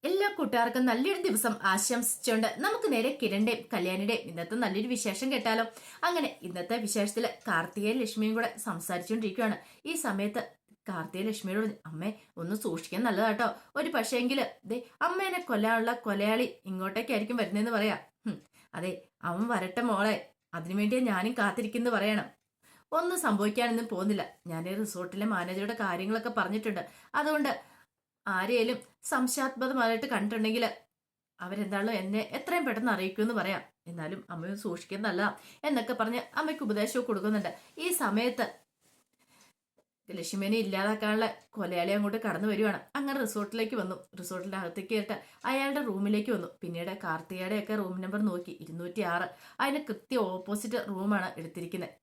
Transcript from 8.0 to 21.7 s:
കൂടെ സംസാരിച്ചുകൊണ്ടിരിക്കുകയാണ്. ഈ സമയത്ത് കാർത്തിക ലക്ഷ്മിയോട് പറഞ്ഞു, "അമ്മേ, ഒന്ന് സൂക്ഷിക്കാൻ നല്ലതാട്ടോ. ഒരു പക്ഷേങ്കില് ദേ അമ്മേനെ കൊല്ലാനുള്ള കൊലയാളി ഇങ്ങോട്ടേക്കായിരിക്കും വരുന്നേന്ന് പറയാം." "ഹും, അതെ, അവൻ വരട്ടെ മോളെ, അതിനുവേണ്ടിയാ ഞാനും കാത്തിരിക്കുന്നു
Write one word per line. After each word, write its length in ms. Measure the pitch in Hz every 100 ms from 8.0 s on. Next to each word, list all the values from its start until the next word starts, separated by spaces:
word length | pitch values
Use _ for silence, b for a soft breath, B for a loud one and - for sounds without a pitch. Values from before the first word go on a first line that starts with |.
| 220 - 214
കൂടെ 200 | 220 233 -
സംസാരിച്ചുകൊണ്ടിരിക്കുകയാണ്. 1000 | - 170 - 180 175 220 220 190 226 196 B B 285
ഈ 80 |
സമയത്ത് 560 | 320 262 196 208 226 - - _ _ -
കാർത്തിക 380 | 185 156 185 208
ലക്ഷ്മിയോട് 340 | 214 196 196
പറഞ്ഞു, 180 | 220 208 160
"അമ്മേ, 260 | 160 185 214 B -
ഒന്ന് 200 | 170 214
സൂക്ഷിക്കാൻ 460 | 214 160 - 180
നല്ലതാട്ടോ. 520 | 240 190 220 208 233 - B 277
ഒരു 140 | 339
പക്ഷേങ്കില് 540 | 262 220 247 247 277 220 -
ദേ 180 | 190 233 240 B
അമ്മേനെ 380 | 320 370 392 359
കൊല്ലാനുള്ള 520 | 349 220 214 226 233
കൊലയാളി 600 | 240 220 196 208 220 254 - 196
ഇങ്ങോട്ടേക്കായിരിക്കും 680 | 185 190 196 - 226 208 247
വരുന്നേന്ന് 340 | 202 202 226
പറയാം." 280 | 226 214 196 - _ 226
"ഹും, 160 | 156 - b b
അതെ, 280 | - 180 180 - _
അവൻ 260 | 175 175 233
വരട്ടെ 320 | 226 180 208
മോളെ, 340 | 240 202 214 202 - _ _
അതിനുവേണ്ടിയാ 480 | 170 165 190 208 247
ഞാനും 300 | 247 190 202
കാത്തിരിക്കുന്നു 580 | 247 202 190 214